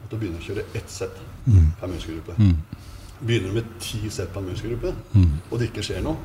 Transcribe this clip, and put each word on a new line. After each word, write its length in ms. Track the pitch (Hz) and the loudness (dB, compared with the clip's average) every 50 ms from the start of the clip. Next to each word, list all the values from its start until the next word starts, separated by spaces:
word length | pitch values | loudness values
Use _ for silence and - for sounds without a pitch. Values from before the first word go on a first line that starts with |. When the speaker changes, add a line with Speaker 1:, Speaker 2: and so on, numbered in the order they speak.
| - | -12
Speaker 1:
at 60 | - | -10
du 60 | - 110 | -8 -6
begynner 200 | 113 95 82 85 - | -6 -6 -6 -8 -8
å 40 | - | -6
kjøre 160 | 98 104 - - - | -6 -6 -6 -6 -8
ett 140 | 95 - - | -10 -10 -10
sett 280 | - - 95 95 - - - - - - - 131 | -10 -8 -8 -8 -10 -12 -16 -16 -16 -4 2 6
Speaker 2:
Mm. 240 | 107 95 80 78 80 - | 8 8 8 8 4 0
Speaker 1:
per 80 | - 95 | -6 -8
muskelgruppe. 480 | 90 82 - - 80 80 80 - 87 - | -6 -6 -8 -8 -8 -10 -10 -8 2 4
Speaker 2:
Mm. 200 | 107 95 87 78 78 - - - - - - - - - - - 143 | 6 6 6 4 0 -6 -14 -18 -16 -18 -18 -18 -18 -18 -16 -8 -2
Speaker 1:
Begynner 220 | 113 120 110 95 95 | 0 0 0 0 0
du 40 | 101 | -2
med 100 | 113 117 - - - | -4 -4 -6 -10 -12
ti 300 | - - - 110 104 107 | -10 -8 -6 -6 -6 -6
sett 220 | 104 - 95 85 - | -6 -6 -8 -6 -6
per 80 | 104 | -8
muskelgruppe, 520 | 98 92 - - - 113 120 113 - 185 - - - - - | -6 -6 -8 -8 -6 -6 -6 -4 -4 -4 -6 -6 -10 4 6
Speaker 2:
Mm. 160 | 104 92 85 71 78 - - | 8 8 8 6 2 -4 -4
Speaker 1:
og 80 | - 120 | -2 -2
det 120 | 120 - - | -2 -2 -2
ikke 80 | 107 101 | -6 -6
skjer 200 | - 95 92 101 | -6 -4 -4 -2
noe 120 | 139 160 156 - | -2 -4 -4 -6